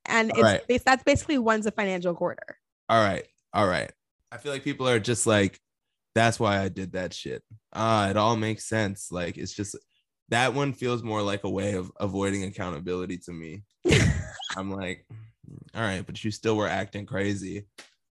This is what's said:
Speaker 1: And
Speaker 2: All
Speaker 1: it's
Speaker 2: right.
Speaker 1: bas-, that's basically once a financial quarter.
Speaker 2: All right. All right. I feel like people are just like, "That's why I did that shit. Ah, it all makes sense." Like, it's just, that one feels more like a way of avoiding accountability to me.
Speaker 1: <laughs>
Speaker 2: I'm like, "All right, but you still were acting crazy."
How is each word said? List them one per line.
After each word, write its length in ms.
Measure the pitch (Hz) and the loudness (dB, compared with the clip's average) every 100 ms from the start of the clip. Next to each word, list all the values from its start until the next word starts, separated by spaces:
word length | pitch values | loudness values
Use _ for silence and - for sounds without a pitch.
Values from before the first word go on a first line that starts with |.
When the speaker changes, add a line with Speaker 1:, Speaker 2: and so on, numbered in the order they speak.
Speaker 1:
And 260 | - 226 220 | 0 2 2
Speaker 2:
All 60 | 233 | 6
Speaker 1:
it's 40 | |
Speaker 2:
right. 240 | 214 - - | 6 6 2
Speaker 1:
bas-, 160 | 247 | 2
that's 200 | 254 262 | 4 2
basically 340 | 285 277 - 277 | 4 2 2 0
once 280 | 220 220 | 2 2
a 60 | 208 | 0
financial 420 | 220 196 185 175 | -2 -2 -2 -2
quarter. 440 | 165 175 - - - _ _ - | -2 -4 -4 -14 -18 _ _ 2
Speaker 2:
All 120 | 113 | 4
right. 200 | 101 80 - _ _ | 4 0 -6 _ _
All 140 | 98 98 | 2 2
right. 240 | 87 - - _ _ - | 2 -2 -10 _ _ -20
I 60 | 120 | -12
feel 140 | 147 | -8
like 100 | 135 | -6
people 240 | 143 131 127 | -4 -2 2
are 100 | 117 | 2
just 280 | 113 113 110 | 2 2 4
like, 320 | 104 98 - _ _ _ _ _ | 4 4 -2 _ _ _ _ _
"That's 240 | 113 117 - | 4 4 4
why 200 | 107 98 | 0 2
I 100 | 98 | -2
did 240 | 92 92 | -6 -8
that 200 | 92 87 | -6 -6
shit. 300 | - 67 62 _ 110 _ | -8 -10 -10 _ -20 _
Ah, 360 | 98 113 107 98 | -2 2 4 4
it 60 | |
all 220 | 104 110 113 | 2 2 2
makes 280 | 110 107 | -2 -4
sense." 460 | - 110 98 98 - | -2 0 0 -4 -8
Like, 260 | 87 85 - | -6 -6 -6
it's 160 | 98 | -8
just, 220 | - 98 - _ _ _ _ - | -6 -8 -10 _ _ _ _ -2
that 240 | 117 127 | 2 2
one 180 | 131 143 | 2 -2
feels 320 | - 123 120 | -2 -2 -2
more 180 | 117 107 | -2 -2
like 220 | 101 101 | 0 -2
a 60 | 98 | -4
way 240 | 95 101 | -2 -2
of 180 | 95 92 - | -2 -6 -6
avoiding 460 | 101 98 98 98 | -4 0 0 -2
accountability 720 | 95 101 90 76 90 90 92 87 | -4 -6 -6 -6 -4 -4 -4 -8
to 80 | - | -10
me. 300 | 82 82 98 - _ | -14 -12 -14 -18 _
Speaker 1:
<laughs> 720 | - 147 - 69 - - - | 2 4 4 0 -4 -12 -12
Speaker 2:
I'm 160 | 95 98 | -8 -6
like, 340 | 98 92 92 - 110 110 _ - - - | -6 -6 -8 -12 -20 -20 _ -20 -20 -12
"All 60 | 110 | -4
right, 240 | 107 92 | -2 -2
but 180 | - 95 | -6 -8
you 80 | 110 | -6
still 240 | - 113 | -2 0
were 120 | 107 92 | 0 0
acting 360 | 95 98 101 | -2 -4 -8
crazy." 600 | 101 95 101 101 92 98 104 - - _ _ | -6 -2 -2 -2 -6 -10 -12 -20 -20 _ _